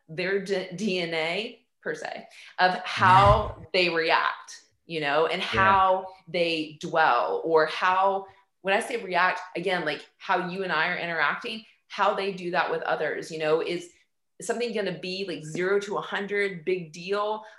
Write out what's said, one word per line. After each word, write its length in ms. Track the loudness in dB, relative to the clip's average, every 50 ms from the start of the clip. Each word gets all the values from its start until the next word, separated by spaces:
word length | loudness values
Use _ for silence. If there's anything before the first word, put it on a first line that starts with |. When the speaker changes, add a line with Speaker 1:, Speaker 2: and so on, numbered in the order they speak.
| _ -12
Speaker 1:
their 320 | -8 -6 -2 -2 -2 -2 -2
d-, 240 | -2 -2 -4 -4 -6 -6
D 240 | -4 -2 -2 0 -2
N 140 | -2 -2 -2
A 520 | -2 -2 -2 -2 -4 -6 -8 -12 -18 _ _ _ _
per 120 | -10 -8 -8
se, 320 | -8 -8 -10 -10 -12 -14 -18 -20 -20 -20 -10 2 2
of 160 | 4 4 4 0 -6
how 800 | -6 0 4 8 8 10 10 10 8 8 6 2 -2 -8 -12 -8 -2
Speaker 2:
<laughs> 40 | 0
Speaker 1:
they 160 | 2 2 2
react, 720 | 2 0 2 4 2 4 2 0 -2 -4 -10 -18 -20 -20 -20 _ _ _ _
you 140 | -8 -6 -4
know, 260 | -2 0 2 2 2
and 160 | 2 0 -4
Speaker 2:
Yeah. 60 | -4 -2 0 2 4
Speaker 1:
how 400 | 6 6 6 6 4 4 2 -2 -6 -14 -18 _ -6
they 500 | -2 0 0 0 0 -2 -4 -6 -10 -12
dwell, 600 | -8 -2 2 4 4 4 4 4 2 0 -2 -2 0
or 220 | 2 4 4 4
how, 600 | 2 0 0 0 2 4 4 2 2 2 0 -4 -10 -18 _ _ _ _ _
when 120 | -2 0 0
I 60 | 0
say 160 | 0 -4 -6 -8
react, 380 | -6 -2 2 2 2 2 2 -2 -8 -10 -10
again, 280 | -6 -4 -2 -2 -2 -2
like, 220 | -4 -4 -6 -10 -18 _ _
how 300 | -2 0 0 0 0 -4
you 160 | -6 -6 -4
and 80 | -2
I 160 | 0 0 0 0
are 100 | -2 -4
interacting, 680 | -4 -4 -2 0 0 0 0 -4 -8 -10 -10 -12 -14 _ _ _ _ _
how 260 | -2 0 2 2 2
they 180 | 0 -2 -4
do 180 | -4 -6 -6 -2
that 180 | -2 -2 0 0
with 120 | -2 -4
others, 480 | -2 -2 -2 -2 -2 -4 -4 -6 -8 -8
you 80 | -8 -4
know, 220 | 0 0 0 0
is 300 | 0 -4 -6 -6 -8 -14 -20 _ _ _ _ _ _ _ _ -10
something 300 | -8 -6 -4 -4 -4 -4 -4
gonna 240 | -4 -4 -4 -6 -6
be, 280 | -8 -8 -6 -6 -6 -6
like, 160 | -8 -8 -10
zero 340 | -8 -4 -4 0 0 0 0
to 180 | -2 -2 -6 -6
a 20 |
hundred, 640 | -6 -6 -6 -6 -6 -4 -2 -2 -2 -2 -4 -6 -4
big 280 | -4 -4 -4 -4 -8
deal? 520 | -14 -14 -6 -4 -2 -2 -2 -2 -4 -6 -10 -16 -20